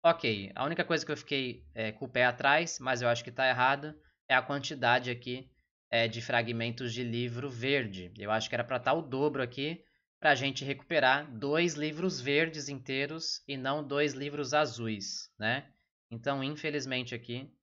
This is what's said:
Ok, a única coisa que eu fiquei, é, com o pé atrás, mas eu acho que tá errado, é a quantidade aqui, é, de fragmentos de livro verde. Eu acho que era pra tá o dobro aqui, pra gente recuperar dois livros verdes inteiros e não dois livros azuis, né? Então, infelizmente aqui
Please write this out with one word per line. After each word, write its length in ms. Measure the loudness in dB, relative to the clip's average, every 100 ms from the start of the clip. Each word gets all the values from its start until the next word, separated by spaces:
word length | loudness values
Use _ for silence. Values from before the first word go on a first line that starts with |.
Ok, 480 | 4 4 2 0 -4
a 100 | -4
única 180 | -4 -2
coisa 220 | 0 0
que 80 | 0
eu 40 | -6
fiquei, 480 | -2 -2 -2 -8 -12
é, 180 | -6 -4
com 140 | -4 -4
o 20 |
pé 160 | 2
atrás, 540 | 2 4 4 4 2 -4
mas 220 | -2 0
eu 80 | 2
acho 120 | 2
que 80 | -2
tá 160 | 0 2
errado, 480 | 4 4 2 -2 -14 _ _ _
é 80 |
a 60 | 2
quantidade 720 | 4 -4 -4 0 4 4 2
aqui, 400 | -6 -6 -10 -10 _ _ _ _
é, 180 | 2 2
de 140 | 0
fragmentos 720 | 0 0 2 -2 -2 -4 -6
de 100 | -4
livro 460 | -4 -2 -2 -4 -6
verde. 600 | -4 0 2 0 -8 -12 -10
Eu 140 | -2
acho 180 | 0 0
que 60 |
era 100 | -4
pra 160 | -2 -2
tá 140 | 2
o 80 | 0
dobro 400 | 0 0 0 0
aqui, 420 | -4 -4 -6 -6 _ _ _ _
pra 160 | 4
gente 300 | 4 2 -2
recuperar 640 | -4 -6 0 4 6 4 2
dois 440 | -6 0 2 2
livros 440 | 2 -4 0 -2 -2
verdes 520 | 2 2 2 -2 -8
inteiros 720 | -8 -4 -2 -2 -4 -6 -8 -8
e 120 | -6
não 280 | -2 -2 0
dois 280 | 2 2
livros 400 | 0 -6 -4 0
azuis, 760 | 2 2 0 -4 -4 -6 -10 -14 _
né? 320 | -2 -2 -4 _ _ _ _
Então, 320 | -8 -2 -2
infelizmente 720 | -2 -2 -2 -2 -2 -4 -4
aqui 380 | -8 -8 -10 -10 _